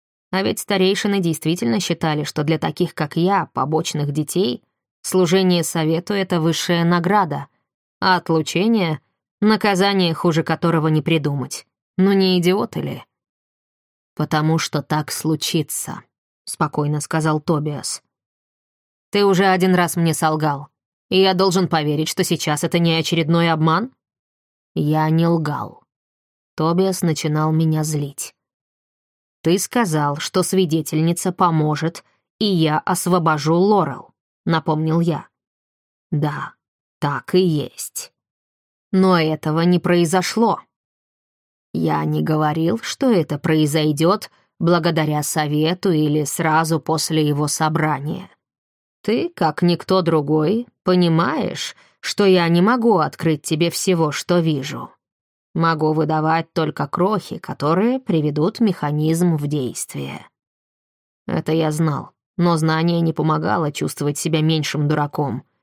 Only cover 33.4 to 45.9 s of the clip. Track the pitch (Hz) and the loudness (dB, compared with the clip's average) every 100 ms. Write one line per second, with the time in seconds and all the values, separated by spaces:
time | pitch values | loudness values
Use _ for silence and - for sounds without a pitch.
33.4 | 151 170 196 208 147 123 - _ _ _ | 2 2 4 2 0 -4 -16 _ _ _
34.4 | - - - 156 160 165 170 151 - _ | -2 -2 0 -2 0 2 0 -2 -8 _
35.4 | _ _ _ _ _ _ _ 147 147 147 | _ _ _ _ _ _ _ -2 -2 -4
36.4 | 139 - _ _ _ _ 147 139 - 185 | -10 -14 _ _ _ _ -6 -6 0 2
37.4 | 185 151 - - - - - _ _ _ | 2 0 -4 -10 -14 -12 -16 _ _ _
38.4 | _ _ _ _ _ 190 190 175 156 156 | _ _ _ _ _ 2 4 4 2 -2
39.4 | 156 156 175 175 175 175 165 185 - 220 | -2 0 2 2 2 2 2 0 0 0
40.4 | 226 151 - _ _ _ _ _ _ _ | 0 0 -6 _ _ _ _ _ _ _
41.4 | _ _ _ 165 160 151 151 151 156 156 | _ _ _ -4 -2 -2 -2 -2 -2 0
42.4 | 156 160 165 226 - - 269 202 147 143 | 0 0 -2 -2 -6 -2 2 2 0 -4
43.4 | 175 156 151 156 151 147 165 208 - _ | 0 2 2 2 0 2 2 2 -4 _
44.4 | _ _ 165 175 165 160 151 151 - 160 | _ _ 0 2 2 0 0 -2 -2 -4
45.4 | 147 151 156 180 202 | -2 0 0 0 0